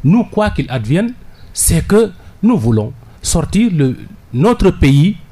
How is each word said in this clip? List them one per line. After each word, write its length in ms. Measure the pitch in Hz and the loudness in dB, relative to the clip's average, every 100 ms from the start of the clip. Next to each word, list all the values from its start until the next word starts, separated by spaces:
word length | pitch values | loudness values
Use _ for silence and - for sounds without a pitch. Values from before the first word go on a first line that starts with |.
Nous, 220 | 135 220 | 2 2
quoi 260 | 202 - 208 | 0 -2 -2
qu'il 200 | - 143 | -2 -6
advienne, 420 | 127 107 160 233 247 - - - | -6 -2 -2 -2 -8 -18 -20 -16
c'est 340 | - - 165 - | -6 -2 -2 2
que 260 | 208 214 - - - | 2 2 -4 -20 -2
nous 140 | 214 220 | 0 2
voulons 360 | 113 110 107 - - - | 0 0 -2 -10 -20 -12
sortir 500 | - 170 160 190 233 | -4 -4 -2 0 0
le, 240 | 165 135 - 58 - - | 0 -2 -2 -12 -20 -10
notre 380 | 120 196 240 190 | 0 0 2 0
pays 460 | 180 143 139 170 214 - | 2 2 4 2 -2 -12